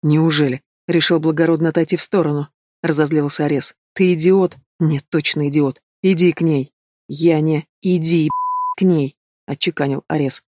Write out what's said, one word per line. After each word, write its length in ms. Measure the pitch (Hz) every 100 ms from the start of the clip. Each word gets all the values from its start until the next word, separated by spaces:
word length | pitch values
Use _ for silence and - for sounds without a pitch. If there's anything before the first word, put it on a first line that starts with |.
«Неужели?» 600 | 156 151 160 147 147 127 _ _ -
Решил 320 | 175 156 170
благородно 520 | 156 156 165 160 165
отойти 260 | 160 160 175
в 60 |
сторону. 460 | - 202 156 147 143 _ _ _
Разозлился 640 | 165 151 151 156 143 - 147
Арес. 280 | 147 - - _
«Ты 180 | - 185
идиот?» 440 | 175 165 190 180 - _ _
«Нет, 260 | 160 143 -
точно 400 | 160 147 - 147
идиот. 340 | 147 139 - _ _
Иди 300 | 185 180 175
к 100 | 165
ней». 300 | 165 147 135 _ _ _ _
«Я 320 | 143 165 156
не... 260 | 156 156 - _
Иди, 480 | 190 180 160 170 151 - - - - -
к 60 |
ней», 340 | 190 165 135 _ _ _ -
отчеканил 580 | 147 - - 139 139 -
Арес. 340 | 156 139 - _